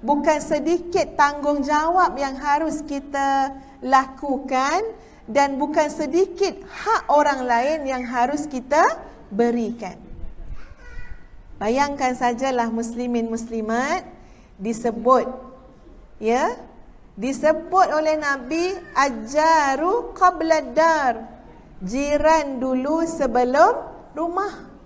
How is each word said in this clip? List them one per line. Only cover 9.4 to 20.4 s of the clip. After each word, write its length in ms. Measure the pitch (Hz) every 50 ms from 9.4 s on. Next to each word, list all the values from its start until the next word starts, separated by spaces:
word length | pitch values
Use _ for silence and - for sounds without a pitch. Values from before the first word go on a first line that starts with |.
| 240 240 240 240 226 208 233 - 208 180 - - - - - - - - - - - - - - - - - - - - - - - - - - - - - - - - - -
Bayangkan 560 | 202 214 240 269 285 285 285 277 277 254 254
sajalah 560 | 247 254 240 240 226 269 269 262 247 233 226
muslimin 560 | 220 226 233 226 233 233 247 247 240 233 226 226
muslimat 800 | 226 233 226 226 226 226 220 214 226 240 254 285 330 370 370 - - - - - - - - - -
disebut, 720 | - 190 220 233 226 - 233 220 233 214 247 262 233 - - - - - - - - - - - - - - - - - - - -
ya, 320 | 214 220 233 254 294 415 494 480 - - - - - - - - - - - -
disebut 760 | 196 254 277 - - 302 311 320 330 - 359 381 370 311
oleh 240 | 285 302 311 311 311
Nabi, 640 | 311 302 285 277 269 240 247 311 330 339 370 392 359 - - -
"Ajaru 1200 | - 277 285 240 220 220 226 277 302 311 320 320 311 285 277 269 269 311 359 403 480 466 - -
qabla 500 | - 381 359 359 320